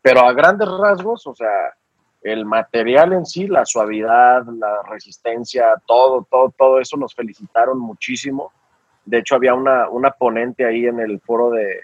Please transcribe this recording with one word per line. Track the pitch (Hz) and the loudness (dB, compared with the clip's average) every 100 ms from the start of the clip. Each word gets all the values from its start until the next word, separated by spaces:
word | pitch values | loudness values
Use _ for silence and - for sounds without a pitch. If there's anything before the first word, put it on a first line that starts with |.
Pero | 135 127 | 6 6
a | 123 | 4
grandes | 127 165 202 202 | 6 2 2 -2
rasgos, | 185 208 190 196 233 147 | 0 0 0 -4 -8 -12
o | 120 | -8
sea, | 110 98 73 _ _ _ _ _ | -4 -4 -6 _ _ _ _ _
el | 104 110 | -8 -6
material | 107 113 - 120 113 131 175 | -4 -4 -2 -2 2 4 4
en | 185 156 | 2 -4
sí, | 170 196 | -8 -2
la | 170 113 | 0 0
suavidad, | 117 107 107 110 117 123 127 117 | -2 -2 -4 0 4 6 4 -2
la | 117 107 104 98 | -8 -6 -6 -8
resistencia, | 107 98 - 120 117 117 127 113 107 - | -16 -18 -12 -10 -8 -8 0 2 0 2
todo, | 117 131 127 104 | 4 4 2 0
todo, | 131 131 _ | 0 0 _
todo | 131 131 | 4 4
eso, | 123 147 | 0 -8
nos | 123 | -8
felicitaron | - 117 98 101 113 120 131 | -10 -12 -12 -6 -2 0 -2
muchísimo. | 117 104 - 123 139 135 - _ _ _ _ _ - | -8 -12 -10 -8 -8 -10 -12 _ _ _ _ _ -4
De | 117 | -4
hecho, | - 131 | 0 0
había | 127 | 2
una, | 123 135 131 101 | 2 2 2 0
una | 117 135 | 0 -2
ponente | - 123 113 120 123 123 | 0 -2 -2 -6 -4 -2
ahí | 117 120 | 0 -2
en | 117 | -4
el | 110 101 | -6 -8
foro | - 117 120 | -4 -2 0
de | 117 101 92 | -2 -4 -8